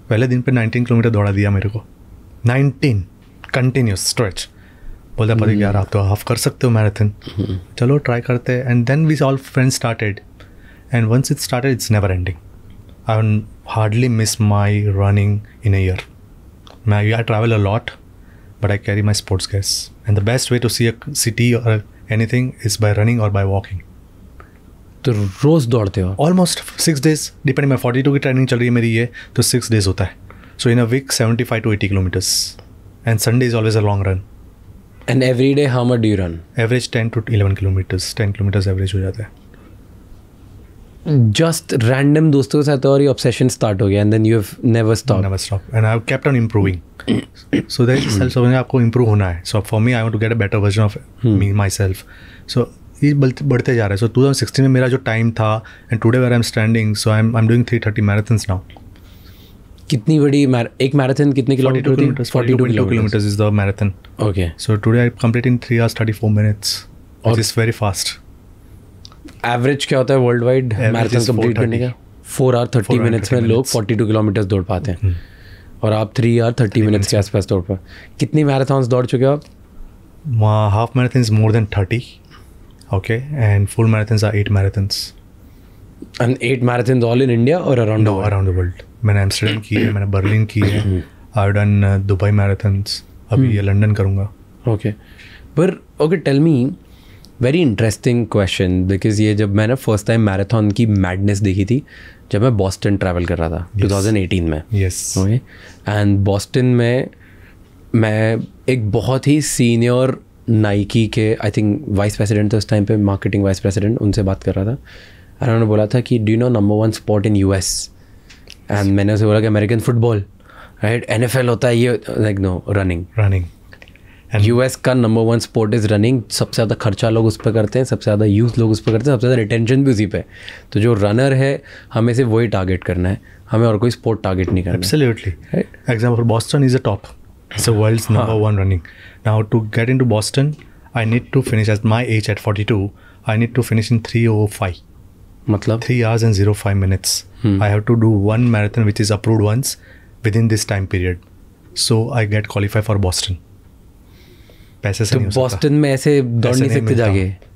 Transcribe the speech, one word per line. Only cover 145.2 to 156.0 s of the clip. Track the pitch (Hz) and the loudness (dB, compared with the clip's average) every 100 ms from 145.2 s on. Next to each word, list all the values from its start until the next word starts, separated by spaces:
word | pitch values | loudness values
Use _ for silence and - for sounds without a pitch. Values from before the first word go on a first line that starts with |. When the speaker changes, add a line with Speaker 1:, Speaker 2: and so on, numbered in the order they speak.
| - - - | -20 -12 -4
Speaker 2:
मतलब? | 104 - 113 | -2 0 -4
Speaker 1:
Three | - 123 | -2 0
hours | 110 117 | 0 2
and | 113 98 | 2 2
zero | 101 104 101 | 2 0 0
five | 98 | 0
minutes। | 95 95 - - - - | 0 0 -2 -6 -8 -4
Speaker 2:
हम्म। | 113 98 | 0 2
Speaker 1:
I | 104 104 | 2 0
have | 107 | 0
to | 117 | 2
do | 110 104 101 | 4 2 2
one | 110 123 | 2 2
marathon | 110 104 120 107 | 2 0 0 0
which | 104 104 | 0 0
is | 101 | 0
approved | - 110 | 0 2
once | 104 113 139 - - - - - 113 | 2 0 -4 -8 -16 -20 -20 -8 -2
within | 107 113 | 0 2
this | 107 - | 0 -2
time | 101 95 | -4 -2
period। | 98 90 87 - - - - - - | -2 -2 -4 -10 -20 -20 -20 -16 -8
So | - 113 113 123 | -2 0 0 -2
I | 107 | -2
get | 107 104 101 | -2 -4 -4
qualified | 101 110 107 | -2 -2 -2
for | 101 | 0
Boston। | 95 - - 87 - - - - - - - - - - - - - - | 0 -2 -6 -8 -10 -20 -20 -20 -20 -20 -20 -20 -20 -20 -20 -20 -20 -10
पैसे | 101 95 | -6 -2
से | 110 | 0
Speaker 2:
तो | 135 | 0
Speaker 1:
नहीं | 101 | 0
हो | |
सकता। | 117 | 0
Speaker 2:
बॉस्टन | 127 101 151 | 0 0 0
में | 147 147 | 2 2
ऐसे | 135 | 0